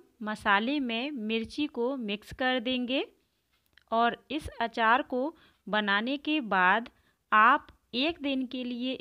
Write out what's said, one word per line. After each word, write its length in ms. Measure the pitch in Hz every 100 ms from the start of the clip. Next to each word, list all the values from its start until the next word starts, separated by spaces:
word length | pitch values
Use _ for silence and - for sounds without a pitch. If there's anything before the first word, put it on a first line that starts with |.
| - _
मसाले 560 | 214 214 226 202 226 294
में 300 | 247 226 269
मिर्ची 540 | 285 214 226 226 - 294
को 260 | - 240 277
मिक्स 340 | 214 208 -
कर 260 | - 254 254
देंगे 460 | 233 254 247 269 440 _ _ _ _ _ _ _ _
और 260 | 226 233 208 _
इस 160 | 285 - 571
अचार 400 | 233 240 226 247
को 320 | 294 254 277 - _ _ -
बनाने 500 | 208 208 202 233 285
के 200 | 302 302 226
बाद 400 | 190 180 208 240 - _ _ _
आप 360 | 214 220 294 - _ _ 233
एक 260 | 294 330
दिन 240 | 285 269 254
के 180 | 254
लिए 300 | 247 240 254 262